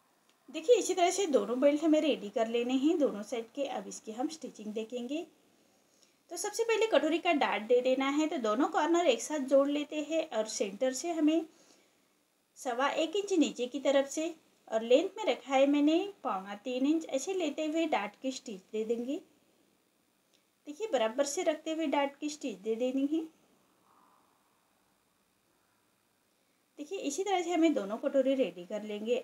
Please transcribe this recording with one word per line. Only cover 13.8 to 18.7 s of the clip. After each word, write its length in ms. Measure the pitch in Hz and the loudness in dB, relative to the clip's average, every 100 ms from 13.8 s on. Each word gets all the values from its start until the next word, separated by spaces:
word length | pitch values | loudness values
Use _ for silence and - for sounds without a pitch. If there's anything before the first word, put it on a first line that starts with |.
तरफ 280 | 277 269 269 | 2 2 2
से 240 | - 320 330 _ _ - | -2 -6 -6 _ _ -6
और 160 | 226 | -4
length 260 | 233 262 370 - | 4 4 4 -4
में 80 | 370 | -2
रखा 300 | 240 - 269 | -2 0 4
है 100 | 277 | 4
मैंने 300 | 285 294 330 403 - | 6 4 4 0 -6
पौना 320 | 262 196 190 208 | -6 -6 -6 -10
तीन 280 | 262 254 269 | -6 0 2
इंच, 200 | 320 320 | 2 0
ऐसे 280 | 269 359 381 | -6 -4 -2
लेते 300 | 311 285 311 | -2 -2 -2
हुए 200 | 320 330 | 0 0
dart 280 | 233 208 - | 0 -4 -8
की 100 | 262 | -8
stitch 280 | 262 - 190 - | -8 -10 -14 -10